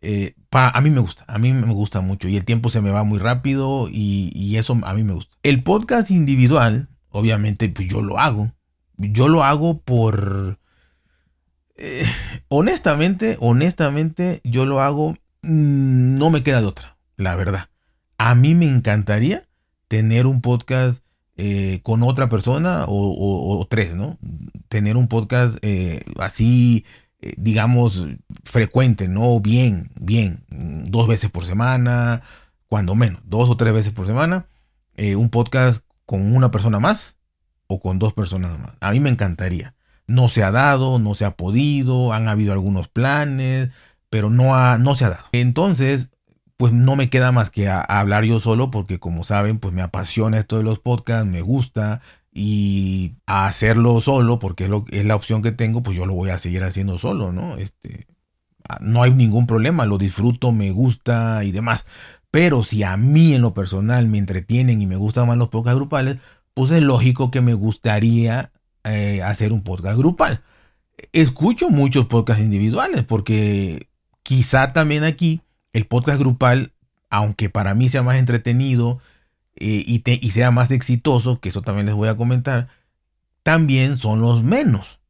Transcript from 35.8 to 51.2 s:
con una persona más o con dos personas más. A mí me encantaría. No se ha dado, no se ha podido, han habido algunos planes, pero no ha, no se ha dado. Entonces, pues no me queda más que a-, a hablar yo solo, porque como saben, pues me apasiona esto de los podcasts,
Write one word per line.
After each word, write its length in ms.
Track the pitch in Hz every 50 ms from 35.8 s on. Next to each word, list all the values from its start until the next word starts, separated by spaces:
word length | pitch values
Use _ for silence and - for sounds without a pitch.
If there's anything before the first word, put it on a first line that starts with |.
| _ _ _ _ _
con 300 | - - 95 98 101 117
una 160 | 127 131 123
persona 280 | - 107 98 117 107 101
más 380 | 113 165 220 220 - - _ _ _ _ _ _ _ _ _ _ _
o 140 | _ 98 92
con 180 | _ 92 92 92
dos 160 | 107 107 98
personas 460 | - 104 87 92 95 90 87 85 73
más. 140 | 60 - - _
A 120 | - 98
mí 80 | 104 117
me 100 | 143 143
encantaría. 640 | 123 127 104 95 85 - 92 92 90 82 - - - _ _ _ _ _ _
No 220 | - 117 127 127 120
se 160 | - 117 104
ha 80 | 95
dado, 480 | 101 120 135 147 139 131 131 131 131 123
no 160 | 110 104 101
se 100 | - 107
ha 100 | 101 92
podido, 800 | - 85 92 101 120 143 147 147 139 135 127 127 127 127 123 110
han 140 | 110 113 110
habido 260 | 107 104 107 101 98
algunos 360 | 98 92 98 98 92 85 -
planes, 840 | _ 113 120 135 139 147 147 143 139 135 131 131 131 131 131 127 127 _ _ _ _ _ _ _
pero 180 | - 110 104 107
no 240 | 113 123 127 131 135
ha, 240 | 131 127 127 123 113
no 160 | 127 135 139
se 120 | 127 131
ha 40 | 110
dado. 160 | 82 - - -
Entonces, 800 | - 123 123 123 123 151 170 202 185 123 135 131 139 135 127 - _ _ _ _ _ _ _ _ _
pues 160 | _ 123 120
no 240 | 113 120 120 131 135
me 140 | 139 135 123
queda 220 | - 131 127 127
más 180 | 127 123 107 92
que 180 | _ - 101 98
a-, 120 | 95 92
a 180 | - - 101 104
hablar 260 | 101 101 101 104 110
yo 140 | 110 117 113
solo, 300 | 101 113 110 117 131 135
porque 300 | 120 110 95 - 95 87
como 240 | - 87 85 82 85
saben, 360 | - 107 101 101 104 110 110
pues 140 | - 98 87
me 80 | 92
apasiona 560 | 92 87 - 101 92 - - 113 107 110 110 110
esto 200 | 107 _ - 113
de 60 | 107
los 160 | 110 110 107
podcasts, 500 | _ 123 123 117 - - 117 113